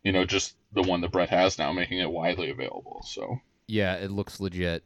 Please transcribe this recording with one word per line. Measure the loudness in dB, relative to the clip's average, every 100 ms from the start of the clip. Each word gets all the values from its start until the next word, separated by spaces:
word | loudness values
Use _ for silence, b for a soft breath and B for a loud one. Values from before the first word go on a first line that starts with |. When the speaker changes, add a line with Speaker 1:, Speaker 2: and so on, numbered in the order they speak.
Speaker 1:
you | 2
know, | 2
just | 4 2 0 _ _
the | 0
one | 2 2
that | 2
Brett | 2 4
has | 6 4 4
now, | -2
making | 0 -2 -2
it | -2
widely | 0 0 0 -4
available. | -4 -8 -8 -14 -16
So. | -12 -10 -6 -8 _ _ -2
Speaker 2:
Yeah, | 0 2 0
it | -4
looks | -4 -6 -4
legit. | -4 0 -2 -2